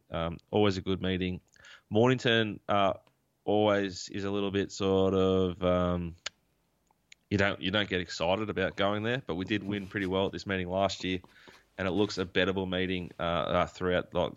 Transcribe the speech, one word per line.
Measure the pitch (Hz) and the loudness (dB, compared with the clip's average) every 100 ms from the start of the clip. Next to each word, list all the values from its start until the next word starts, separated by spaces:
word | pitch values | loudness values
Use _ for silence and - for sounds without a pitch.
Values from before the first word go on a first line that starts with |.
| _ | _
Um, | 85 82 85 _ | -4 -4 -6 _
always | 110 104 92 | 2 4 2
a | |
good | 92 92 | -2 -2
meeting. | 92 92 92 90 _ _ - - _ | 0 -2 -2 -4 _ _ -20 -20 _
Mornington, | 104 123 127 127 113 107 - - | 4 4 4 2 2 0 -4 -2
uh, | 101 98 - _ _ _ _ | 2 2 0 _ _ _ _
always | - 104 107 101 98 92 - | 0 2 4 2 0 -6 -10
is | 101 | -8
a | 98 | -4
little | 101 98 | -2 0
bit | 98 92 | 0 -2
sort | - 98 95 95 | -2 2 4 4
of, | 95 95 95 92 87 | 4 4 4 2 0
um, | 92 90 90 87 85 82 - _ _ _ _ _ _ _ _ - _ | 2 2 2 0 -4 -8 -14 _ _ _ _ _ _ _ _ -20 _
you | 101 | 0
don't, | 98 - | 0 0
you | 87 | -2
don't | 104 107 | -2 0
get | 92 | -2
excited | 87 - 82 98 107 | -4 -4 0 0 0
about | 92 92 | -2 -2
going | 76 98 104 | 0 0 0
there, | 110 127 | -2 -4
but | - 82 | -4 -6
we | |
did | 95 104 | -2 -2
win | 98 101 95 | -2 -6 -6
pretty | 104 92 | -4 -2
well | 95 98 | 0 0
at | |
this | 95 101 | -4 -6
meeting | 95 87 | -4 -2
last | 95 98 - | 0 0 0
year, | 92 92 - - - - _ - | -4 -4 -6 -20 -20 -20 _ -6
and | 92 | -2
it | |
looks | 87 104 - | 0 0 0
a | 90 | -2
bettable | 95 92 95 92 | 0 0 0 -2
meeting, | 90 92 92 87 - | -2 -2 -4 -6 -6
uh, | |
uh, | 85 85 - 90 80 | -2 0 2 2 0
throughout, | - 90 87 - | -2 0 0 0
like, | 90 82 | -2 -2